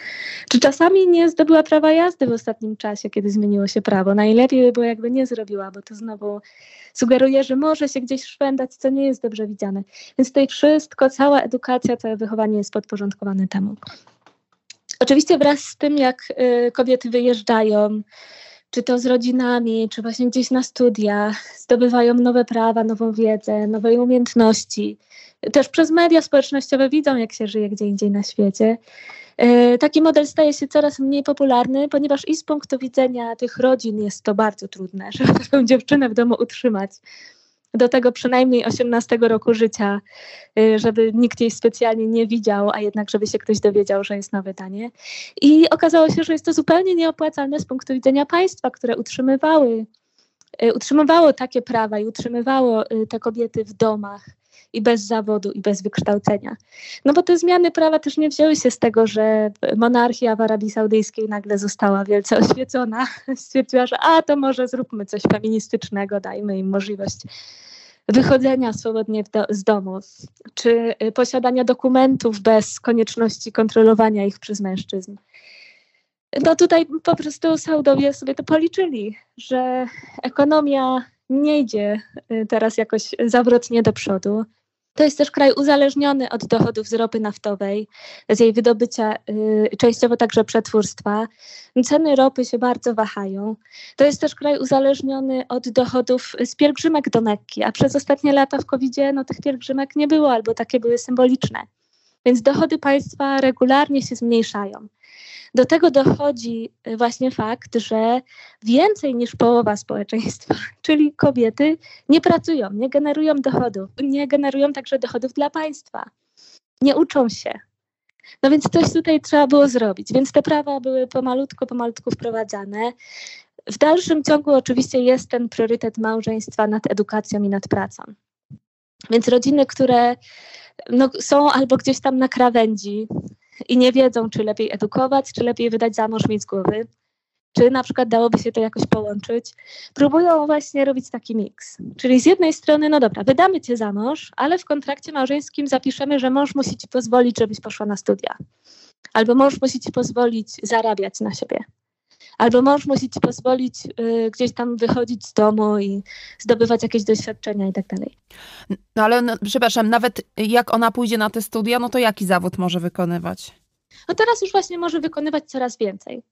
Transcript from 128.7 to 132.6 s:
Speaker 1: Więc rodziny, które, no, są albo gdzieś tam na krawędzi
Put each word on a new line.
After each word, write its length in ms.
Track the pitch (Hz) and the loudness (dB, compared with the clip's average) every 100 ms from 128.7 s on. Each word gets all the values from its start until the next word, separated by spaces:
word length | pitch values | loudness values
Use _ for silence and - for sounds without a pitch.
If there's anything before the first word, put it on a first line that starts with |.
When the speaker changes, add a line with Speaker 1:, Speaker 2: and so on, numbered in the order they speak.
| _ _ _ - | _ _ _ -2
Speaker 1:
Więc 180 | 226 233 | 0 2
rodziny, 380 | 247 262 285 269 | 2 2 2 2
które, 500 | - 254 240 240 247 _ - - - - _ - | 2 2 4 2 0 _ -20 -20 -20 -20 _ -4
no, 200 | 247 262 - | 2 2 0
są 320 | - 285 294 | 0 4 4
albo 260 | 269 269 262 | 2 2 0
gdzieś 220 | - 262 | 0 -2
tam 180 | 269 262 | -2 0
na 100 | 262 | 0
krawędzi 800 | 247 247 233 | 2 2 4